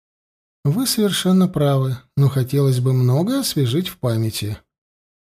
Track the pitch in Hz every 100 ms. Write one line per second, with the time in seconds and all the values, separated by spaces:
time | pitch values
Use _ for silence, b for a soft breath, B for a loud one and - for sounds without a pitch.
0 | _ _ _ _ _ _ 143 185 262 -
1 | 208 - 180 185 185 151 143 135 131 123
2 | _ - 139 135 127 139 139 123 127 127
3 | 123 135 196 277 - 151 123 147 185 -
4 | 123 113 110 - 104 107 _ _ _ _
5 | _ _